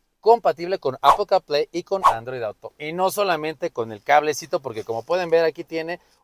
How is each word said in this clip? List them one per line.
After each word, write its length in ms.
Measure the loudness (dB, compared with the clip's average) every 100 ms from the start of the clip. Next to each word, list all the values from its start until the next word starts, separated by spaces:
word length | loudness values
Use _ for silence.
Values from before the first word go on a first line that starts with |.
| _ _
compatible 600 | 4 4 2 -2 -4 -4
con 180 | -4 2
Apple 260 | 4 4 4
CarPlay 420 | 0 2 -2 -2
y 140 | -6
con 180 | -4 0
Android 380 | 2 0 -4 -8
Auto. 300 | -8 -8 -16 -12
Y 160 | -8
no 180 | -2 0
solamente 580 | 0 -2 -2 -4 -6 -6
con 220 | -6 -8
el 100 | -6
cablecito, 560 | 2 2 2 -2 -4 -6
porque 220 | -6 -8
como 220 | -6 -6
pueden 260 | -2 -2 2
ver 140 | 2
aquí 180 | 2 -2
tiene 380 | -8 -8 -6 -10 _ _